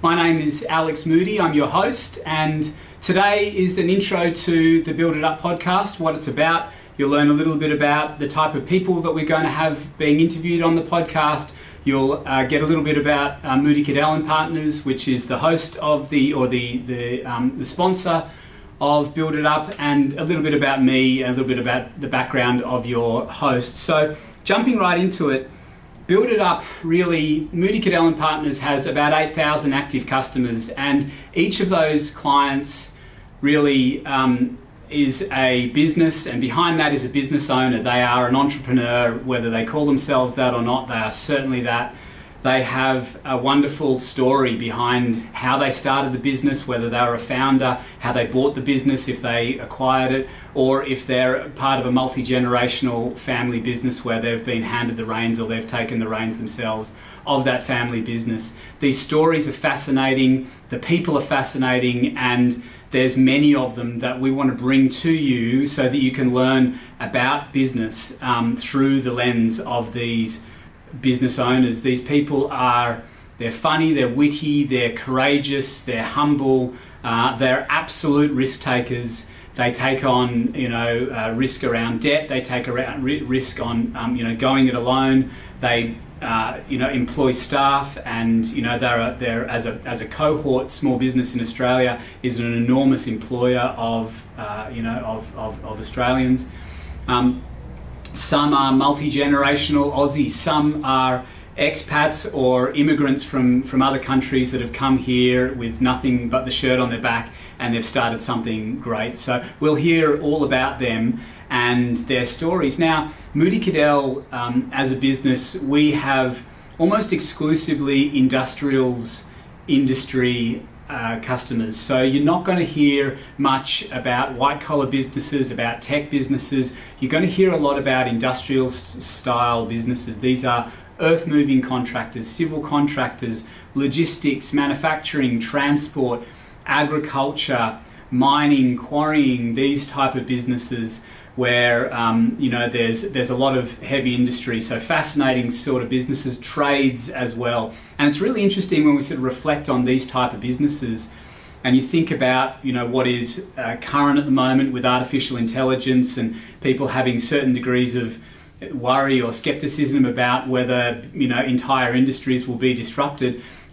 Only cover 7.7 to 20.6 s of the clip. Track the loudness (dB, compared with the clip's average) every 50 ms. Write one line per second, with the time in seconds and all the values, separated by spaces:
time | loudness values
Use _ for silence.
7.7 | 2 2 2 2 2 2 0 -4 -4 -6 -6 -4 0 0 0 0 0 -4 -2 0
8.7 | 0 0 2 2 0 0 0 -2 -2 -2 0 0 0 0 0 0 -2 0 0 -2
9.7 | -2 -4 -8 -14 -6 -2 2 4 6 6 4 4 2 -2 -2 0 0 2 2 4
10.7 | 2 2 0 0 0 0 0 0 0 0 0 0 0 -2 -6 -10 -14 -18 -20 -20
11.7 | -20 -4 -2 0 2 2 2 2 0 -2 -2 -2 0 0 0 2 0 0 2 2
12.7 | 0 0 2 0 0 0 2 2 2 2 0 -2 -4 -6 -4 0 2 2 4 4
13.7 | 4 4 2 2 2 2 2 2 2 0 0 0 0 0 0 0 -2 -2 -2 -2
14.7 | -2 -2 -2 -4 -4 -2 0 -2 -2 -2 -2 -4 -4 0 2 2 2 2 -2 -6
15.7 | -10 -4 0 0 0 0 0 0 2 2 4 4 2 2 0 2 0 -2 -2 -2
16.7 | -6 -6 -6 -6 -6 -6 -4 -4 -4 -6 -4 -6 -4 -2 -2 -2 -2 -4 -8 -8
17.7 | -2 0 2 2 2 0 0 0 0 -2 -2 -6 -16 -20 -20 -20 -20 -20 -20 -20
18.7 | -8 -2 2 4 4 4 2 0 -2 -2 -2 -2 0 0 2 2 2 2 -2 -4
19.7 | -8 -4 -2 2 4 4 4 2 0 -2 -2 -2 0 0 2 2 2 2